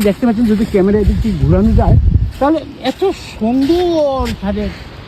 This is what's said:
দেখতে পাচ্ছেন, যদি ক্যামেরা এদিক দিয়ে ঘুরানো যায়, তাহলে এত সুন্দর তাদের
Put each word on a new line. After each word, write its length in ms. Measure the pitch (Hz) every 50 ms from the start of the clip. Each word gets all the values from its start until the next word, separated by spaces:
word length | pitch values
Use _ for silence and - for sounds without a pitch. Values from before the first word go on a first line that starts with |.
| 208 202
দেখতে 160 | 190 - 262
পাচ্ছেন, 200 | 240 214 214 247 214
যদি 120 | 214 196 226 -
ক্যামেরা 260 | - 196 180 202 208 214
এদিক 160 | 196 185 202 -
দিয়ে 140 | - 220 190 147
ঘুরানো 300 | 135 143 170 190 208 226 214 -
যায়, 160 | 196 170 - - - - - - - - - -
তাহলে 220 | 262 285 320 302 - - - - - 262
এত 120 | - - 370 392 - - - - -
সুন্দর 880 | - 214 226 247 269 269 277 330 349 359 349 339 320 294 277 269 262 247 233 220 -
তাদের 260 | 190 196 202 208 208 196 165 - - - - - -